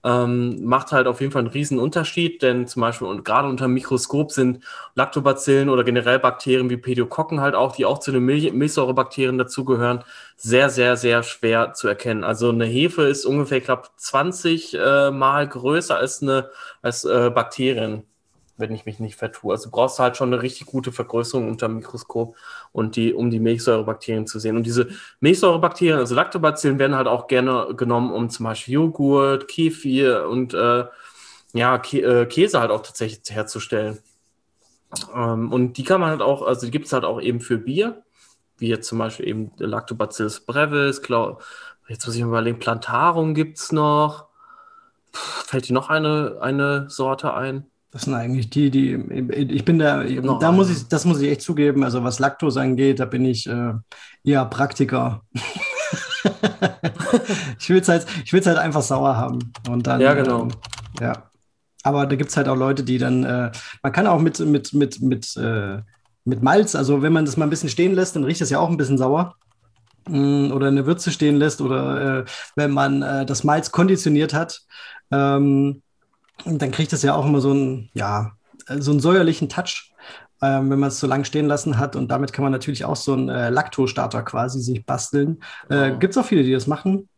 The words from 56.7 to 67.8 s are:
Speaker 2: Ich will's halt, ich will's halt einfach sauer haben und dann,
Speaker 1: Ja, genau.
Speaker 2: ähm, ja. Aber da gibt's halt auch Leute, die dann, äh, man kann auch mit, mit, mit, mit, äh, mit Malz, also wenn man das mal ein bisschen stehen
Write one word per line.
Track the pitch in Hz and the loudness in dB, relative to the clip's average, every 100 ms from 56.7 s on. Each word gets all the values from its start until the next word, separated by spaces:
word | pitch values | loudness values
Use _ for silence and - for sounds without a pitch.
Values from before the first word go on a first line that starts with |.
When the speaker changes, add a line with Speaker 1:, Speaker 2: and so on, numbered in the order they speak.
| - 165 - - 240 247 202 143 113 | -2 -6 -6 0 0 2 -4 -4 -10
Speaker 2:
Ich | - | 4
will's | 185 185 | 4 6
halt, | 170 170 165 | 2 2 -10
ich | 120 | 2
will's | 180 185 | 4 4
halt | 165 | 2
einfach | 165 151 | 2 0
sauer | - 135 139 117 | 0 2 2 2
haben | 127 123 117 - 120 | -2 -4 -8 -10 -4
und | 120 120 | -2 0
dann, | 123 | 4
Speaker 1:
Ja, | 131 | 4
genau. | 143 131 120 | 4 2 0
Speaker 2:
ähm, | 117 113 - - - - | -2 -8 -12 -16 -14 -6
ja. | 120 - - _ _ _ _ _ | -6 -6 -12 _ _ _ _ _
Aber | 135 143 135 | 0 0 0
da | 135 | 0
gibt's | 143 - | 0 0
halt | 139 | 2
auch | 131 | 2
Leute, | 131 135 | 2 0
die | 123 127 | 0 0
dann, | 127 127 | 2 0
äh, | 127 123 120 113 - - | 0 -2 -4 -8 -18 -6
man | 139 | -2
kann | 156 202 | 2 4
auch | 170 | 4
mit, | 165 - | 2 0
mit, | 160 147 - | 0 0 2
mit, | 143 139 - | 0 0 0
mit, | 131 123 - - | 0 0 -4 -4
äh, | 117 113 101 98 - _ _ _ - | -2 -2 -4 -8 -12 _ _ _ -4
mit | 120 | 0
Malz, | 127 190 214 151 | 4 4 4 0
also | 135 143 | 2 2
wenn | 151 | 4
man | 165 151 | 4 2
das | 151 | 0
mal | 151 | 0
ein | |
bisschen | 160 156 | 0 -2
stehen | 120 | 2